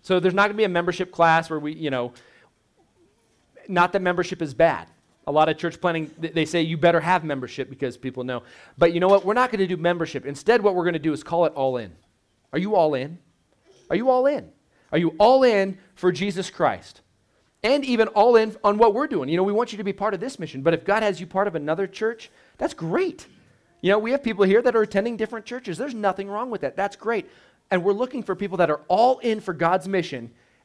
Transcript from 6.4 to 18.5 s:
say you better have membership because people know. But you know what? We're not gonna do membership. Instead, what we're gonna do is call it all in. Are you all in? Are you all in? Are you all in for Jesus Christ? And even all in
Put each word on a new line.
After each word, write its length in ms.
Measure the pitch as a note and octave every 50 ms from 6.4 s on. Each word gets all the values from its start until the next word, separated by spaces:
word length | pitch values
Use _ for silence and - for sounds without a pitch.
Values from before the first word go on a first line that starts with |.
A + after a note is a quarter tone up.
| D#3+
say 160 | D#3 - E3+
you 160 | D#3+ D#3+ E3
better 240 | D#3 C#3+ E3+ E3+ E3
have 220 | D3 E3+ F#3 F3 D#3+
membership 460 | D#3 C#3+ C3+ B2+ A#2 - - C3 C3
because 280 | C3 - C#3+ B2+ A#2+
people 260 | - - C3+ B2 C3 B2
know. 200 | B2+ B2+ A#2+ A#2+ - - - - - _
But 160 | - F3 E3 E3+
you 60 | E3+
know 80 | F3
what? 180 | F#3 G3+ G3 F3
We're 80 | F#3 G#3+
not 180 | B3+ B3+ B3
gonna 160 | A#3 F#3+ F#3+
do 80 | E3+ F#3
membership. 500 | D#3+ D#3+ E3+ F3 F3 E3 D#3 - C#3 -
Instead, 360 | C3+ C#3+ - - G#3 A#3+ A#3+
what 140 | G3+ G#3 F#3
we're 100 | F3+ E3
gonna 140 | F3 D#3+ D#3+
do 140 | C#3+ D#3+ D3+
is 100 | - -
call 220 | - E3+ E3+ F3
it 80 | D3+ -
all 240 | C#3 C3+ C3+ B2+
in. 140 | A#2+ A2 F2+ D#2+ _ _ _ _ _ _ _ _ _ _ _ -
Are 60 | D3+
you 160 | F3+ G#3 G#3+
all 180 | F#3+ E3 D#3 D3
in? 240 | B2+ C3 D3 E3+ F3 _ _ _ _ _ _ _ _ _ _ _ _ _ -
Are 60 | -
you 140 | F#3+ A#3+ C4
all 180 | B3+ B3+ B3+
in? 240 | C#4 D4+ - F2+ - _ _ _ _ _ _ _ _
Are 60 | -
you 180 | D#3+ E3+ E3 - -
all 240 | G#3 A#3 C4 C4+ C4
in 340 | B3 A3 G3 G3 G3 F#3+ - _ _ _
for 160 | - - F3+
Jesus 380 | E3+ C#3 F#3+ G#3 F3 F#3 F3+ -
Christ? 520 | - - E3+ C3+ G2+ E2+ - - - _ _ _ _ _ _ _ _ _ _ _ _ _ -
And 200 | A3 C4+ D4 C4+
even 240 | C4 B3 A3 A3 A3
all 260 | - G#3 G#3 B3 A#3+
in 200 | A3+ A3 A3